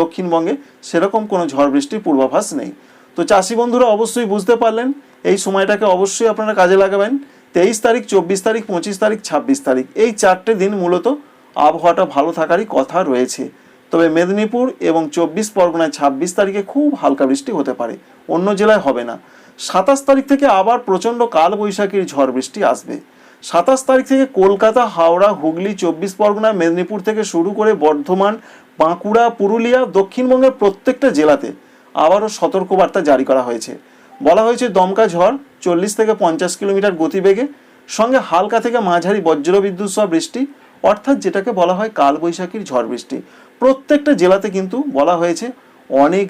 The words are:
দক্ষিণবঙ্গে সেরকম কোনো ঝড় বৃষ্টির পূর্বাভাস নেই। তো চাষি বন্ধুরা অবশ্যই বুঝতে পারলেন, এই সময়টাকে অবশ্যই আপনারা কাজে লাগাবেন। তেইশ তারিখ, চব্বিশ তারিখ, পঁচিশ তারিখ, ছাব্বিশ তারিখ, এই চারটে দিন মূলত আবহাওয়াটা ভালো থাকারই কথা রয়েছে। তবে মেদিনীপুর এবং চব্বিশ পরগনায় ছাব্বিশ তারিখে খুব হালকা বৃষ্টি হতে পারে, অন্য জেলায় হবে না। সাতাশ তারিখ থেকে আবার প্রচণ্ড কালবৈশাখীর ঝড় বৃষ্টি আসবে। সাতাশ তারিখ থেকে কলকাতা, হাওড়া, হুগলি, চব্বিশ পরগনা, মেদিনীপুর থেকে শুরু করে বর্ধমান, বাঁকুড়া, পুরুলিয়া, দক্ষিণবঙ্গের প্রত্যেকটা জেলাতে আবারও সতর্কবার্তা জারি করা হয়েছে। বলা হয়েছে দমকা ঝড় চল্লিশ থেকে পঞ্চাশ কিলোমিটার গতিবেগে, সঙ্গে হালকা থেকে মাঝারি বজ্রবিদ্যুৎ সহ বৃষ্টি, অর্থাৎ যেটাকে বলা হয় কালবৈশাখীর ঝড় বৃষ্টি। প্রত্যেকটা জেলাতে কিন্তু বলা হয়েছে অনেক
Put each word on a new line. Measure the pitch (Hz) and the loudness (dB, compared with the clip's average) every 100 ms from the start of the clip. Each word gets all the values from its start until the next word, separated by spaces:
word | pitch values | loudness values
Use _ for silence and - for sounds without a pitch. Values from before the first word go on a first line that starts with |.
দক্ষিণবঙ্গে | 165 - 180 165 170 277 - _ | -2 -2 -2 -2 -2 -4 -10 _
সেরকম | - 175 196 220 214 | -6 -2 0 -2 -2
কোনো | 190 165 | -4 -2
ঝড় | 135 143 | 0 2
বৃষ্টির | 139 139 214 180 | 0 -2 -4 -2
পূর্বাভাস | 139 110 156 214 | 0 2 0 -4
নেই। | 147 117 - - _ _ - | -6 -10 -12 -20 _ _ -6
তো | |
চাষি | 170 202 190 233 | 0 0 2 -2
বন্ধুরা | 240 247 247 208 | 0 2 2 2
অবশ্যই | 226 247 220 | 0 -2 -2
বুঝতে | 208 190 233 | -2 0 2
পারলেন, | 233 220 254 277 - _ | 2 0 -4 -6 -12 _
এই | 175 190 | -2 0
সময়টাকে | 196 196 196 208 214 | 0 0 0 0 2
অবশ্যই | 180 196 - 226 | 2 0 0 0
আপনারা | 214 214 | 0 -2
কাজে | 208 180 190 | 2 4 4
লাগাবেন। | 196 196 208 277 - _ _ 175 | 4 2 0 -2 -6 _ _ 0
তেইশ | 190 220 240 | 2 2 0
তারিখ, | 240 208 | 0 0
চব্বিশ | 196 170 190 | 0 0 -2
তারিখ, | 220 220 214 | -2 -4 -4
পঁচিশ | 175 185 190 | -6 -6 -2
তারিখ, | 214 214 | -2 -2
ছাব্বিশ | - 147 123 135 - | -4 -4 -2 -2 0
তারিখ, | 127 127 - | -2 -2 0
এই | 233 | 0
চারটে | 214 196 185 202 220 | 2 0 2 0 0
দিন | 196 208 | 0 -2
মূলত | 175 175 233 294 - _ _ - | 0 0 0 -4 -8 _ _ 0
আবহাওয়াটা | 151 160 170 170 175 | 2 2 2 2 0
ভালো | 139 156 | 0 -2
থাকারই | 165 160 175 214 | -2 0 -2 0
কথা | 143 135 175 | -2 -2 -2
রয়েছে। | 165 123 127 - 127 - _ _ _ | 0 0 -2 -4 -12 -14 _ _ _
তবে | 170 165 | 0 2
মেদিনীপুর | 160 180 202 214 240 254 - | 2 0 0 -2 -2 -2 -2
এবং | 175 165 160 175 | -2 0 -2 -2
চব্বিশ | 160 165 214 | -2 -2 -4
পরগনায় | 196 175 165 160 147 | 0 0 0 -4 -2
ছাব্বিশ | 143 135 180 196 | -2 -2 -4 -2
তারিখে | 196 202 196 | -2 -2 -4
খুব | 277 294 285 | -2 0 0
হালকা | - 269 269 | -2 0 0
বৃষ্টি | 277 - | -2 -4
হতে | 185 135 | -4 -4
পারে, | 127 117 98 - _ - | -6 -8 -10 -18 _ -6
অন্য | 160 190 196 | -2 -2 0
জেলায় | 214 214 | 2 2
হবে | 139 120 | 0 -2
না। | 120 101 - - - - | -6 -10 -16 -20 -20 -16
সাতাশ | - 180 190 277 277 | -4 -2 0 0 2
তারিখ | 269 269 | 0 2
থেকে | 277 277 196 | 2 4 4
আবার | 196 240 240 | 2 0 0
প্রচণ্ড | 185 226 240 233 160 | -2 -2 -2 0 2
কালবৈশাখীর | 170 202 208 190 202 196 180 | 2 2 -4 -2 -2 -2 -2
ঝড় | 139 135 | 0 0
বৃষ্টি | 127 123 214 | -2 -6 -2
আসবে। | 160 123 104 - - _ - _ | -2 -2 -6 -12 -14 _ -20 _
সাতাশ | - 170 214 262 | -4 0 2 0
তারিখ | - 262 262 | 2 0 2
থেকে | 269 269 - | 0 2 2
কলকাতা, | 196 196 220 233 226 | 2 4 2 2 0
হাওড়া, | 165 165 175 202 | 2 2 4 2
হুগলি, | 180 156 165 196 196 | 2 -2 -2 -4 -2
চব্বিশ | 170 160 190 | -4 -2 -6
পরগনা, | 185 208 208 220 | 0 0 2 0
মেদিনীপুর | 202 165 170 180 208 190 | 2 0 0 -4 -6 -4
থেকে | 214 | -4
শুরু | 208 170 175 | -2 -2 -2
করে | 208 214 208 | 0 0 2
বর্ধমান, | 226 147 143 185 202 220 - - _ - | 2 2 0 0 0 -2 -10 -20 _ -2
বাঁকুড়া, | 160 175 202 226 233 | 0 -2 0 2 2
পুরুলিয়া, | 233 202 226 233 254 240 185 | 0 -2 0 2 0 2 0
দক্ষিণবঙ্গের | 190 - 254 254 262 262 | -2 -2 0 4 2 2
প্রত্যেকটা | 202 196 - 254 269 | 0 0 -4 0 0
জেলাতে | 143 151 143 113 - _ _ _ - | 2 4 2 -2 -12 _ _ _ 0
আবারও | 156 196 214 | 2 2 0
সতর্কবার্তা | - 165 190 185 190 175 196 | -4 -2 -2 0 0 0 0
জারি | 151 131 135 | 2 2 2
করা | 131 | 0
হয়েছে। | 123 117 127 - - _ _ - | 0 -6 -8 -14 -18 _ _ -2
বলা | 143 185 | 2 4
হয়েছে | 226 240 247 | 2 0 0
দমকা | 190 190 196 220 | 0 0 2 0
ঝড় | 170 190 269 - _ | 2 0 0 -8 _
চল্লিশ | 180 170 208 214 | -2 0 0 0
থেকে | 220 214 | 0 0
পঞ্চাশ | 180 160 180 - | 0 0 -4 -4
কিলোমিটার | 202 196 202 170 | -2 0 0 0
গতিবেগে, | 160 190 190 196 285 - _ _ - | -2 0 2 2 -2 -8 _ _ -10
সঙ্গে | - 226 262 196 | -2 0 0 0
হালকা | 165 208 226 | 0 0 -2
থেকে | 240 240 | -2 -2
মাঝারি | 196 175 170 208 | 0 0 0 0
বজ্রবিদ্যুৎ | 160 156 147 196 196 180 202 | 0 0 2 0 0 -4 -4
সহ | 202 208 | -2 0
বৃষ্টি, | 165 160 240 277 - - _ | -2 -4 -6 -6 -8 -20 _
অর্থাৎ | - 208 - 277 | 0 0 0 -2
যেটাকে | 190 196 196 | -2 -2 -2
বলা | 190 175 185 | 0 0 0
হয় | 220 190 | -2 0
কালবৈশাখীর | 143 151 170 170 180 220 196 | 0 0 -2 -4 -8 -10 -4
ঝড় | 127 117 | -4 -4
বৃষ্টি। | 120 - 127 - - - - | -6 -8 -12 -12 -20 -20 0
প্রত্যেকটা | 254 269 - 294 294 | 2 2 2 0 2
জেলাতে | 247 180 196 208 | 2 4 2 0
কিন্তু | 190 190 240 294 262 | -6 -4 -4 -2 0
বলা | 147 247 | 2 2
হয়েছে | 175 170 233 - _ _ - | 0 -2 -8 -12 _ _ -2
অনেক | 131 143 185 | 2 2 2